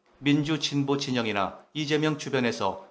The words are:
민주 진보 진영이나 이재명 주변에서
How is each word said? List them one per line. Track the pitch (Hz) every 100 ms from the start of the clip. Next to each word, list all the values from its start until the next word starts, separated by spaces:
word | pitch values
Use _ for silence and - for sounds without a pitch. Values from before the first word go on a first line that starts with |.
| _ -
민주 | 143 147 147 151
진보 | - 143 139 139
진영이나 | 139 123 113 101 92 - -
이재명 | 147 147 151 156 151
주변에서 | 139 131 120 113 98 92 -